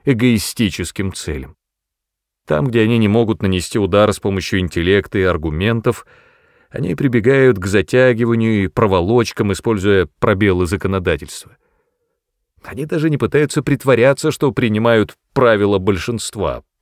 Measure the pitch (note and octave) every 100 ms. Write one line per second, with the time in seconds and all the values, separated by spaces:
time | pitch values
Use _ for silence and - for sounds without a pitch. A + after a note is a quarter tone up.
0 | - A#2 B2 A2 - - G#2 - F2+ -
1 | G2 - - D2 C2+ - _ _ _ _
2 | _ _ _ _ - D3+ C#3 A2+ A2 A#2
3 | G#2 A2+ G#2+ F2+ G2 F#2 - A2+ G2 G2+
4 | A2 F#2+ G#2 F#2+ - G2 F2+ F2+ E2+ G2+
5 | - G#2 F#2 E2 D#2 D2+ G2+ A#2 - -
6 | - _ _ _ _ _ _ B2+ C3+ -
7 | C#3+ A#2 A2 C3+ C3 G#2 F#2+ G2+ F2+ B2+
8 | B2+ A2+ A#2 A#2 A2+ G#2+ F#2 - A2 F#2+
9 | F2+ A#2+ A2+ - G#2 F#2 A#2 G#2+ G2 G2
10 | E2+ _ - G2 G#2 F2+ F2 F#2+ F#2+ F#2+
11 | F2+ D2+ D2+ - - _ _ _ _ _
12 | _ _ _ _ _ _ - G2 D3+ E3+
13 | D#3 D3 A2 D3 D3 D3+ C#3 C#3 C3+ A#2
14 | B2+ C#3 D#3 - C#3+ G#2+ A#2+ G#2+ A#2 A2+
15 | G#2 - _ - A#2+ G#2+ G2+ G2 F#2+ F#2+
16 | - A2+ - G#2 E2 B1 - _